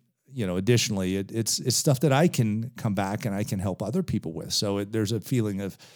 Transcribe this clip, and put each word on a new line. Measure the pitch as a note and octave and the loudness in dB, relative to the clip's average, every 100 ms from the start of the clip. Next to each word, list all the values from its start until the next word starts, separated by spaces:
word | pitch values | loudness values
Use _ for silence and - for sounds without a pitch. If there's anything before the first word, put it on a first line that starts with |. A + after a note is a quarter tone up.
| _ _ _ | _ _ _
you | C3+ F#2+ | -4 -2
know, | F2+ | 0
additionally, | G2 A#2+ B2 G2 F#2 F#2+ | 4 4 4 0 0 0
it, | G2+ | -2
it's, | A2+ A2 - | -4 -2 -2
it's | B2+ - | 0 0
stuff | D#3 B2+ | 2 4
that | D#3+ | 4
I | C3 F3+ | 4 4
can | - A2 G#2+ A#2 - | 4 0 0 -4 -6
come | A2+ | -2
back | G2 G2 G#2 | 0 -2 -2
and | G#2+ | -4
I | G2 | -4
can | G#2 G2+ | -2 -2
help | G2 F2+ | -2 -4
other | G#2 E3+ | -2 -2
people | F3 G#2+ D#2+ | -2 -2 -4
with. | E2 - | -8 -4
So | - G2+ G2+ | -2 0 0
it, | G2+ | 0
there's | A2 G#2 | 0 0
a | A2+ | -2
feeling | - B2+ G#2+ G2 | 0 0 0 -2
of | G2 - - | -4 -8 -20